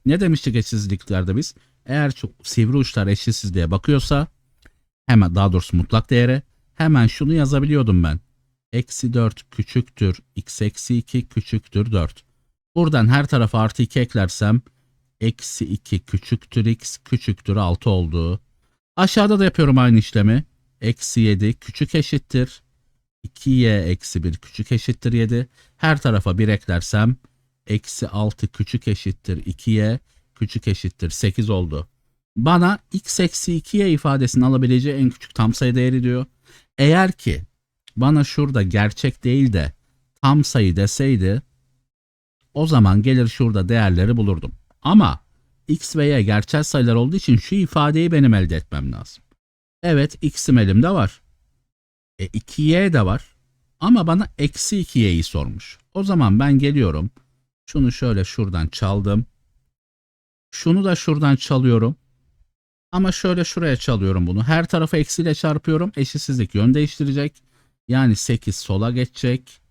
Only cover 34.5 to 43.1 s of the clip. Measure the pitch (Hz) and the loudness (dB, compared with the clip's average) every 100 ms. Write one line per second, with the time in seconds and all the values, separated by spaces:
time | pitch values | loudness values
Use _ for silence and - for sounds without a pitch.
34.5 | 131 123 127 139 139 131 123 - - 113 | 2 2 2 0 0 0 -2 -12 -2 -2
35.5 | 120 127 123 127 131 123 123 127 _ _ | 0 0 0 0 0 -2 -4 -6 _ _
36.5 | - _ - 139 170 190 - - 76 - | -20 _ 0 4 4 2 -2 -4 -4 -8
37.5 | _ _ _ _ - 127 151 139 - 143 | _ _ _ _ -2 2 4 2 0 0
38.5 | 131 95 101 104 - 131 - 127 135 135 | 0 0 0 0 0 -4 -2 -2 2 2
39.5 | 95 69 - _ _ _ _ 135 147 139 | 0 -2 -8 _ _ _ _ 2 2 2
40.5 | 120 98 87 101 - 135 120 92 110 - | 2 2 2 -2 0 0 0 0 -2 -6
41.5 | _ _ _ _ _ _ _ _ _ _ | _ _ _ _ _ _ _ _ _ _
42.5 | 143 156 139 98 98 120 | -4 2 4 6 4 2